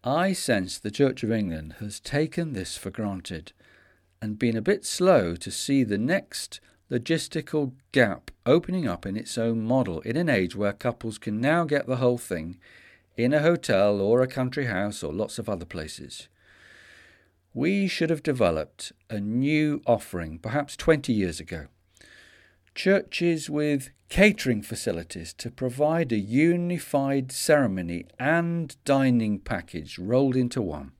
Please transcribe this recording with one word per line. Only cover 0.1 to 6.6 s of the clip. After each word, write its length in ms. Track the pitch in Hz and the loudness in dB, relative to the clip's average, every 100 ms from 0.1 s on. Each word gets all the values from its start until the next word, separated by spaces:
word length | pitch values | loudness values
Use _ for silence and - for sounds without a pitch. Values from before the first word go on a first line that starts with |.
| 147 190 | 0 0
sense 480 | 185 - 110 92 - | 0 0 0 0 -6
the 120 | 104 | -8
Church 320 | 107 139 127 | 2 2 2
of 80 | 107 | -2
England 440 | 110 101 80 78 - | 0 -2 -4 -10 -12
has 200 | 104 - | -12 -12
taken 540 | - 143 160 170 165 | -4 -2 -2 -2 -4
this 240 | 110 92 - | -4 -6 -8
for 120 | 98 | -10
granted 640 | 92 107 95 85 85 76 _ _ _ _ _ _ _ | -6 -4 -6 -8 -12 -12 _ _ _ _ _ _ _
and 180 | 110 107 | -8 -2
been 160 | 123 113 | 0 0
a 60 | |
bit 240 | 110 202 - | 0 0 -2
slow 500 | - 180 160 87 85 | 0 4 6 4 -4
to 160 | - | -8
see 320 | - - 139 | -8 0 2
the 140 | 117 101 | 4 2
next 640 | 123 180 - - - - | 0 -2 -2 -12 -12 -14